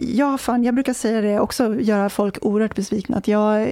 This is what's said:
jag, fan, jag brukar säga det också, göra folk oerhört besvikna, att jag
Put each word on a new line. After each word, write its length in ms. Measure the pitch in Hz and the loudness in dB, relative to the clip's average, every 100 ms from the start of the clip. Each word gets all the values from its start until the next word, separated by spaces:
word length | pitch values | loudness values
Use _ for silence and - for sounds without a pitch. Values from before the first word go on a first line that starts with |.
jag, 400 | - 214 285 269 | -4 0 0 0
fan, 220 | - 240 | 0 0
jag 100 | 240 247 | 2 0
brukar 180 | 269 | 0
säga 280 | 254 220 226 | -2 0 0
det 180 | 208 208 | 0 0
också, 360 | - - 240 214 | 0 0 0 0
göra 300 | 214 208 202 | 0 2 0
folk 280 | - 202 - | 0 -2 0
oerhört 340 | 208 202 220 - | 0 0 0 -2
besvikna, 420 | 196 214 - 254 | -4 -4 -2 -2
att 100 | 202 | 0
jag 340 | 208 214 214 226 | 2 2 2 0